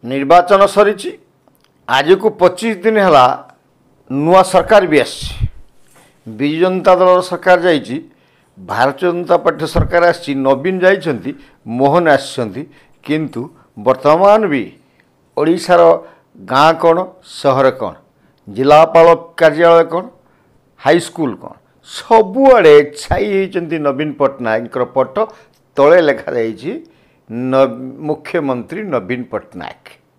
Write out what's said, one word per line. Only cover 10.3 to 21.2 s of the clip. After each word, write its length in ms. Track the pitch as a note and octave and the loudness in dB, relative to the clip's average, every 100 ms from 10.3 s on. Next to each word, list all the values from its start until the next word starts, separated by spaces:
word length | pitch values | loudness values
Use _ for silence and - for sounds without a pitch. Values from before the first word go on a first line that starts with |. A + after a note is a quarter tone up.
| C#3 | -4
ନବୀନ 400 | C3+ C3+ D#3+ F#3 | -2 -2 -2 0
ଯାଇଛନ୍ତି, 500 | F#3 G3 D#3+ B2 G2+ D3 _ _ - | 0 0 -4 -8 -8 -14 _ _ -12
ମୋହନ 400 | A#2 C#3 E3 E3 | -2 0 2 2
ଆସିଛନ୍ତି, 520 | C#3 - - A2+ G2 D3+ _ _ _ - | 0 -2 -8 -8 -10 -16 _ _ _ -8
କିନ୍ତୁ 360 | D#3 D3+ - C3 _ _ - | -6 -6 -10 -12 _ _ -6
ବର୍ତ୍ତମାନ 640 | G#2 B2+ D3 D#3+ G3 G#3+ G#3 | -2 0 2 4 4 4 2
ବି 160 | C#3+ F#2 - _ _ _ _ _ - | -4 -6 -14 _ _ _ _ _ -4
ଓଡ଼ିଶାର 440 | D3+ F3 - F3 E3+ E3 - _ _ _ | -2 -2 0 4 4 2 -4 _ _ _
ଗାଁ 320 | F#2+ C3 D3+ E3 | -4 2 2 2
କ'ଣ, 160 | E3+ E3 F#3 - _ | 0 0 -4 -14 _
ସହର 420 | - C#3+ C3 C3 | -4 -2 2 0
କ'ଣ, 220 | B2+ G#2 - _ _ _ _ - | -2 -10 -12 _ _ _ _ -18
ଜିଲ୍ଲାପାଳ 600 | G2+ C3+ D3+ D#3+ E3 E3 E3 E3 - | -4 4 4 6 4 4 4 -2 0
କାର୍ଯ୍ୟାଳୟ 460 | D#3+ D3+ E3+ E3 E3 | 0 2 2 4 2
କ'ଣ, 160 | E3 A3 _ _ _ _ _ _ _ | -4 -10 _ _ _ _ _ _ _
ହାଇସ୍କୁଲ 500 | C3+ E3+ E3+ - | -2 -2 -2 -8